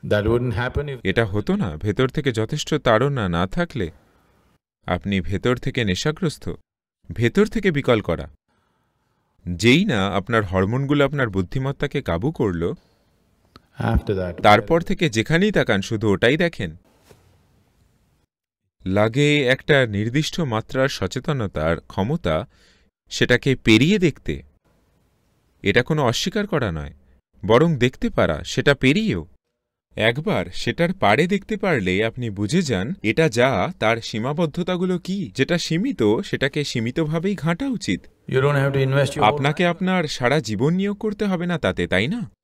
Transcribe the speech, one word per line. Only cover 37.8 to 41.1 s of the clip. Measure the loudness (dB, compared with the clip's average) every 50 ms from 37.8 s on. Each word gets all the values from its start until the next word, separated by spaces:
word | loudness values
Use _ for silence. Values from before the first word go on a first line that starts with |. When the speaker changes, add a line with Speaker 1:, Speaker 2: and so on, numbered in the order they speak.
| -2 -4 -4 -4 -4 -14 _ _ _ -2
Speaker 1:
You | -2 2
don't | 2 2 2
have | 2 2 2
to | 2 2
invest | 0 2 2 2
your | 2 0
whole | 0 2 4
Speaker 2:
আপনাকে | 4 4 4 0 0 0 2 0
Speaker 1:
life। | 0 0
Speaker 2:
আপনার | 0 -2 0 0 0 -2
সারা | -2 -4 -2 0 2 2 2
জীবন | 0 -2 -2 0 0 0 2
নিয়োগ | 0 -2 -2 -4 -4
করতে | -6 -6